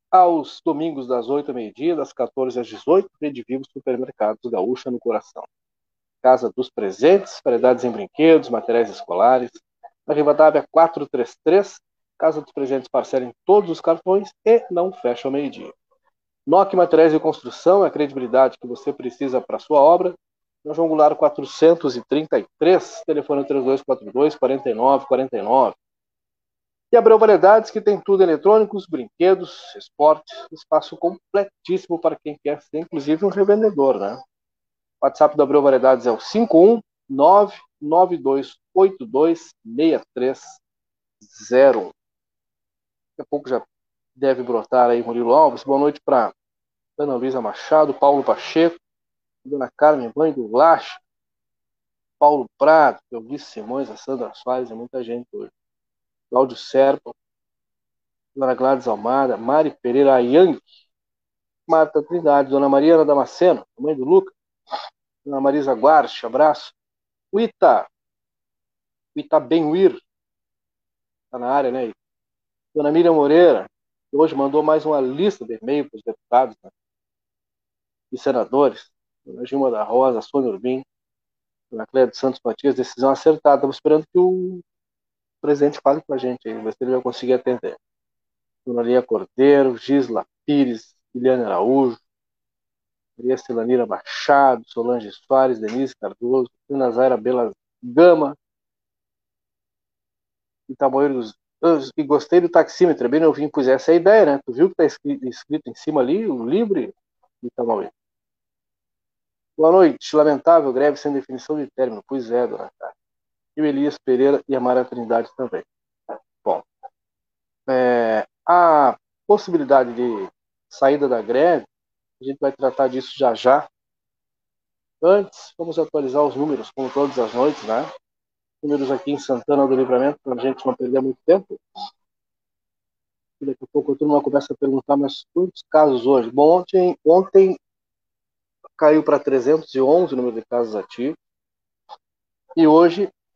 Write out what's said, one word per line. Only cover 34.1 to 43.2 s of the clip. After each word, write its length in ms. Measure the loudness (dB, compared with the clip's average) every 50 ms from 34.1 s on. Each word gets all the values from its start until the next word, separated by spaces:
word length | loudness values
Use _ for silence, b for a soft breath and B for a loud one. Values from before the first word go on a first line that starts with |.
| -10 -12 -18 _ _ _ _ _ _ _ _ _ _ _ _ _ _ _
O 60 | -4
WhatsApp 320 | -4 2 2 2 2 4 2
do 40 |
Abreu 200 | 0 2 2 2
Variedades 440 | 4 4 2 4 4 4 2 2 2
é 60 | -2
o 80 | -4 -4
cinco 400 | -6 -6 -4 -2 -2 2 4 6
um 220 | 6 6 4 2 -2 _ _ _ _ _
nove 500 | -2 2 4 6 6 6 4 2 -2 -12 _ _ _ _
nove 380 | -6 0 2 2 2 2 0 -4
dois 400 | -2 -2 -2 -2 -4 -8 -14 _ _ _ _
oito 320 | 2 2 2 2 -4 -12
dois 480 | -6 -2 0 0 0 0 -4 -8 -16 _ _ _
seis 360 | -12 -4 -2 0 0 0 -2 -6 _ _
três 280 | -6 -4 -4 -4 -6 -14 -20 -20 _ _ _ _ _ _ _ _ _ _ _ _ _ _ _ _ -20 -10 0
zero. 460 | 2 4 6 6 4 2 -2 -8 -14 _ _ _ _ _ _ _ _ _ _ _ _ _ _ _ _ _ _ _ _ _ _ _ _
Daqui 60 | -20